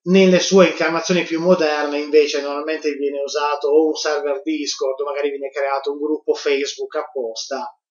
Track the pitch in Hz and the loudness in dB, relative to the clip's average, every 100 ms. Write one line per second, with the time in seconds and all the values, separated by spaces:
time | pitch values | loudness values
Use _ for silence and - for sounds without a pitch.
0 | 175 190 190 180 - 190 170 - 160 165 | 2 6 6 4 4 6 6 4 -2 -2
1 | 160 180 156 165 170 180 156 151 147 147 | 0 -2 0 -2 2 4 2 0 -2 -4
2 | 147 151 147 143 143 143 156 156 151 139 | 4 4 4 0 -4 -6 -4 -4 -4 -2
3 | 143 139 139 147 147 143 143 151 156 151 | -4 -4 -4 -2 -2 0 4 4 4 0
4 | 156 147 143 139 160 151 143 - 139 131 | -2 -2 -2 -4 -4 -4 -4 -4 -4 -4
5 | 143 143 143 139 139 147 139 135 143 143 | -6 -2 -4 -4 -8 -4 -2 -2 -4 -4
6 | 151 151 - 147 151 139 139 - 135 156 | -4 -4 -2 -2 0 0 -2 -6 -8 -6
7 | 151 135 113 110 - 131 127 - _ | -6 -6 -8 -8 -8 -8 -8 -14 _